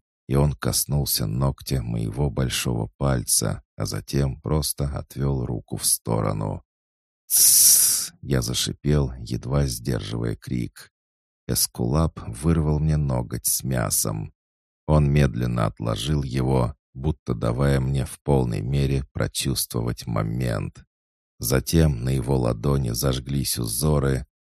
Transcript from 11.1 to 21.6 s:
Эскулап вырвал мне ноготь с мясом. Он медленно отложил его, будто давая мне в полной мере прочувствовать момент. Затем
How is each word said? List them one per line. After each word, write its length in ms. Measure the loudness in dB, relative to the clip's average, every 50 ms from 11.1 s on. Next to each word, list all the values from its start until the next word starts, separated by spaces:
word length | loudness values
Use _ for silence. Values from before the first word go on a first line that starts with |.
| _ _ _ _ _ _ _
Эскулап 720 | -4 -2 0 0 -2 -2 -2 -2 0 2 2 2 2 0 -6 -12
вырвал 520 | -10 -8 -2 2 2 2 4 4 2 2 2
мне 200 | 2 2 2 2
ноготь 480 | 2 0 0 -2 -4 -4 -8 -6 -4
с 180 | -2 -2 -2 -2
мясом. 680 | -2 -2 0 0 0 0 -2 -2 -2 -4 -6 -6 -10 _ _ _ _ _ _ _ _ _ _ _
Он 240 | 2 4 4 6 6
медленно 540 | 6 6 4 4 2 0 -2 -2 0 0 0
отложил 580 | -2 -2 -4 -4 -4 -4 -2 -2 0 0 0 0
его, 520 | -2 -2 -2 0 2 2 2 2 0 -2 _ _ _ -12
будто 400 | -6 -4 -4 -4 -4 -4 -6 -4
давая 480 | -2 0 -2 0 2 2 2 2 2
мне 240 | 2 0 0 0 -2
в 160 | -4 -6 -8 -2
полной 380 | 2 2 2 2 0 -2 -4
мере 440 | -2 -2 0 2 2 2 0 -2 -4 -4 -4
прочувствовать 920 | -4 -4 -4 -2 -4 -2 -2 -2 -2 -4 -4 -4 -4 -2 -2 -4 -6 -6
момент. 800 | -4 -2 -2 -2 -2 -2 -2 -2 -2 -2 -2 -4 -8 -10 -14 -20 _ _ _ _ _ _ _ _ _ _ -8
Затем 680 | -4 0 0 0